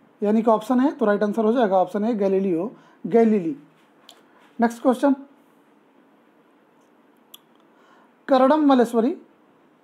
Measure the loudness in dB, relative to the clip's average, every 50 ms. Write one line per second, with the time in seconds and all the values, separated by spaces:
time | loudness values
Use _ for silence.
0 | _ _ _ _ -4 -2 0 0 2 2 0 0 0 -2 0 0 0 0 -2 -2
1 | 0 0 0 0 -2 -4 -2 -2 -2 0 0 0 0 2 2 0 0 0 -2 -4
2 | -4 -4 -2 -2 -2 -2 0 -2 -2 -2 -2 -4 -4 -8 -10 -16 -20 _ _ _
3 | -6 0 2 2 4 4 2 0 -2 -4 -8 -8 -12 _ _ _ _ _ _ _
4 | _ -20 -20 _ _ _ _ _ _ _ _ -2 -2 -2 -2 -2 -2 -2 0 2
5 | 0 0 0 -2 -4 -12 _ _ _ _ _ _ _ _ _ _ _ _ _ _
6 | _ _ _ _ _ _ _ _ _ _ _ _ _ _ _ _ _ _ _ _
7 | _ _ _ _ _ _ -20 -20 _ _ _ _ _ _ _ _ _ _ _ _
8 | _ _ _ _ _ 0 2 2 4 4 2 2 2 2 4 2 2 0 0 -2
9 | -2 -2 -4 -8 -12 _ _ _ _ _ _ _ _ _ _ _